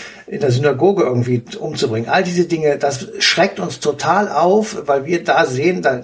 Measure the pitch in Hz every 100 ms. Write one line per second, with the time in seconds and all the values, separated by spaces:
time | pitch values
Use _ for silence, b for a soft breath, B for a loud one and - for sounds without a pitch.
0 | B B B 214 143 123 147 127 180 180
1 | 143 123 123 120 - - 156 139 131 110
2 | 113 170 180 175 175 165 151 143 143 131
3 | - - - 160 190 - 170 - 151 143
4 | 151 190 208 143 175 214 214 - - 139
5 | 143 175 - 143 151 127 165 180 147 123